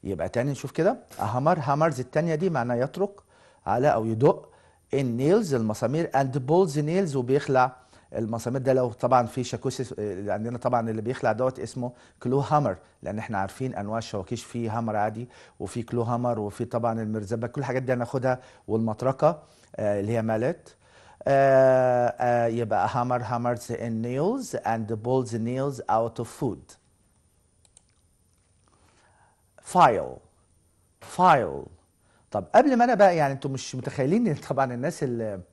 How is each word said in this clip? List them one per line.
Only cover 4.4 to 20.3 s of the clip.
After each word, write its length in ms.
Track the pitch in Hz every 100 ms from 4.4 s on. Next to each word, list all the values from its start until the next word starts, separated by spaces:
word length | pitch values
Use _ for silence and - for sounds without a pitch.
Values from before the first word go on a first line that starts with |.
| - _ _ _ _
in 100 | 135 131 117
nails 340 | 139 208 196
المسامير، 560 | 135 110 107 117 151 165
and 220 | 135 135 139
pulls 380 | 127 165 190
nails 420 | 147 151 175 190 139
وبيخلع 600 | 120 139 - 131 127 - _ - _
المسامير. 460 | - 110 117 120 131
ده 120 | 127
لو 180 | 131 123
طبعا 340 | 107 120 127 120
في 180 | -
شاكوش، 360 | 123 120 135 - 120 -
آه، 340 | 104 92 101
عندنا 260 | 101 113 123
طبعا 320 | 123 123 113
اللي 120 | 110
بيخلع 300 | 110 131 120
دوت 260 | 107 127 127
اسمه 340 | 117 - 123 - - _
كلو 160 | 123 135
هامر، 380 | 135 151 131 92 - _
لأن 160 | - 104
احنا 200 | 110 104
عارفين 360 | 98 - 131
أنواع 240 | 117 101 113
الشواكيش، 460 | 113 104 95 117
في 240 | - 120 117
هامر 280 | 110 113 107
عادي 320 | 107 110 123 - - _
وفي 220 | 98 123
كلو 200 | 110 120
هامر، 360 | 117 120 123 113
وفي 260 | 104 -
طبعا 380 | 117 120 117 113
المرزبة، 440 | 110 110 101 117 117
كل 140 | 143
الحاجات 220 | 131 127
دي 100 | 127
هناخدها، 480 | 123 117 135 127 127 - - -
والمطرقة، 720 | 113 113 107 127 135 151 175 - _ _ -
آه، 240 | 104 104
اللي 120 | 101
هي 100 | 117
مالت. 540 | 110